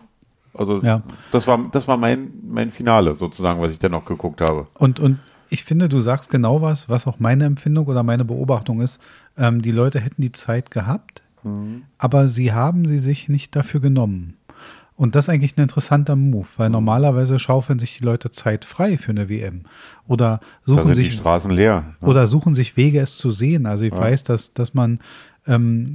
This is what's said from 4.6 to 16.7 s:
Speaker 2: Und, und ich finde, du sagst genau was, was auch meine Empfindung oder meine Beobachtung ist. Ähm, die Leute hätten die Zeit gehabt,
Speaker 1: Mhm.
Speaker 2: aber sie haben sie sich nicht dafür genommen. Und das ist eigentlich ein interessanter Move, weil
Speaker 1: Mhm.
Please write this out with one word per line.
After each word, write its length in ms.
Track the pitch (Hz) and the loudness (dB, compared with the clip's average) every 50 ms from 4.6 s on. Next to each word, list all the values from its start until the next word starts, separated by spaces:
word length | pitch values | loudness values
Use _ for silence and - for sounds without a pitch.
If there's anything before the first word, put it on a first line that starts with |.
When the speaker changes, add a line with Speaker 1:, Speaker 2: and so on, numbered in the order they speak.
| 73 - _ | -6 -10 _
Speaker 2:
Und, 260 | - 151 131 127 - | 0 0 0 2 2
und 200 | 151 135 135 135 - _ _ _ _ - | 0 0 0 0 -4 _ _ _ _ -8
ich 160 | 160 - - | -8 -8 -4
finde, 240 | - 156 170 180 165 | -2 0 0 0 2
du 100 | 139 135 | 0 0
sagst 280 | 113 117 131 139 - - | 0 0 -2 -4 -4 -4
genau 320 | - 131 120 113 135 151 | -2 0 2 2 0 0
was, 300 | 160 156 160 139 - - | 0 0 -2 -4 -4 -4
was 160 | 120 123 - | -4 -2 -2
auch 140 | 131 117 - | -4 -4 -2
meine 240 | 117 117 127 135 151 | 0 2 2 2 2
Empfindung 420 | 147 143 139 - 151 151 160 156 | 0 0 -2 -2 0 0 0 0
oder 160 | 139 131 123 | 0 0 0
meine 240 | 117 117 117 123 123 | 0 0 0 0 -2
Beobachtung 560 | 113 120 127 139 135 131 113 - - 117 113 | -2 -4 -4 -2 -2 -2 -2 -2 -4 -4 -2
ist. 180 | 120 127 - - _ - - - _ _ - - | -2 -4 -6 -10 _ -20 -20 -20 _ _ -6 -2
Ähm, 240 | 127 117 117 120 | 0 2 2 0
die 80 | 110 117 | 0 0
Leute 280 | 113 113 123 135 - 131 | 0 2 0 0 0 -2
hätten 220 | 107 131 - - | -6 -6 -4 -4
die 120 | 135 123 | -4 -4
Zeit 380 | - - - - 113 123 - - | -4 -8 -6 -4 -4 -4 -4 -6
gehabt, 520 | - 117 95 110 147 214 _ _ - - _ _ _ _ | -6 -6 -4 -4 -4 -6 _ _ -20 -20 _ _ _ _
Speaker 1:
Mhm. 420 | - 104 101 101 104 107 113 123 139 _ _ | -10 -8 -8 -8 -8 -10 -12 -14 -16 _ _
Speaker 2:
aber 320 | - - 123 143 139 139 131 | -4 -2 0 2 4 2 2
sie 240 | 117 123 123 120 | 2 0 0 0
haben 340 | 107 117 127 156 175 175 170 | 0 2 0 0 0 0 0
sie 120 | 156 147 143 | 0 0 0
sich 320 | 127 135 147 - - - | 0 0 -2 -2 -2 -2
nicht 260 | 143 143 - - - | -2 -2 -2 -4 -4
dafür 240 | 147 139 - - 147 | -4 -4 -2 -2 -2
genommen. 560 | 131 143 135 131 117 104 98 90 87 87 - _ _ _ - - - - - - _ _ _ | 0 2 2 2 2 0 -2 -4 -8 -12 -16 _ _ _ -20 -20 -20 -20 -20 -20 _ _ _
Und 180 | - 143 120 - | -2 0 2 2
das 100 | 147 143 | 2 2
ist 40 | - | 2
eigentlich 260 | 170 143 139 135 - | 2 0 0 0 2
ein 60 | - | 2
interessanter 540 | 143 135 - 147 - - 151 147 147 147 143 | 2 2 2 -2 0 2 2 2 2 2 2
Move, 300 | 139 135 139 123 101 90 - - - | 2 2 2 0 0 -4 -6 -4 -2
weil 100 | 113 | 0
Speaker 1:
Mhm. 60 | 113 | 2